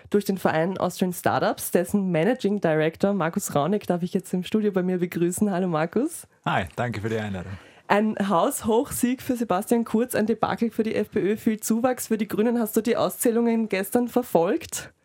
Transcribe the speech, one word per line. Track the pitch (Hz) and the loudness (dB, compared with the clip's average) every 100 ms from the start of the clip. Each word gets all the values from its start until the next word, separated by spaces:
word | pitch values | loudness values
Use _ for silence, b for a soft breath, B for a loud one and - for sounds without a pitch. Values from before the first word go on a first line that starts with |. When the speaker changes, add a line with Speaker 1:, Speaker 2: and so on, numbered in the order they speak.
| B | B
Speaker 1:
durch | 208 202 | 0 0
den | 190 | -2
Verein | 180 156 170 185 | 0 2 0 0
Austrian | 185 - 185 | -2 0 -2
Startups, | 175 - 117 180 262 - | 0 0 2 0 -2 0
dessen | 185 170 208 190 | 0 2 0 2
Managing | 165 170 254 196 208 | 2 2 2 0 0
Director | 175 156 156 160 196 | 2 2 2 2 0
Markus | 202 160 185 - 147 | 2 0 -2 -2 0
Raunig | 143 208 - | 2 0 0
darf | 180 | -2
ich | 175 | 0
jetzt | 196 - | -4 -2
im | 185 | -4
Studio | 175 220 208 | 0 0 0
bei | 190 | 0
mir | 180 185 | 0 0
begrüßen. | 180 175 170 180 208 | -2 0 0 0 0
Hallo | 180 185 | 0 0
Markus. | 156 165 214 294 - - _ - | 0 0 0 -2 -4 -18 _ -2
Speaker 2:
Hi, | 127 87 - | 0 -2 -4
danke | 120 107 | -4 -2
für | 107 | -4
die | 110 | -4
Einladung. | 107 95 87 98 B B B | -4 -6 -8 -12 B B B
Speaker 1:
Ein | 196 214 - 196 | 2 2 0 0
haushoch | 180 214 285 214 220 285 | 2 2 0 0 0 0
Sieg | - 240 254 | -2 -2 -2
für | - 247 | -4 -4
Sebastian | 233 180 208 233 233 | 0 -2 2 0 2
Kurz, | 220 247 | 0 0
ein | - 208 | 0 0
Debakel | 226 - 190 233 | 0 0 0 -2
für | - | -2
die | 220 | -2
F | - 214 | -2 -2
P | 214 | 0
Ö, | 175 208 | 0 0
viel | - 214 | -2 -2
Zuwachs | - 220 254 247 - | -2 0 0 -2 -2
für | 220 | -2
die | 214 | -2
Grünen. | 190 220 240 | 0 2 2
Hast | 220 - | 0 0
du | |
die | 220 220 | 0 0
Auszählungen | 160 - 254 226 233 226 220 | 0 0 0 2 2 2 0
gestern | 190 202 247 247 | -2 0 0 2
verfolgt? | 240 247 175 170 311 - - - _ | -2 2 2 2 0 -4 -10 -10 _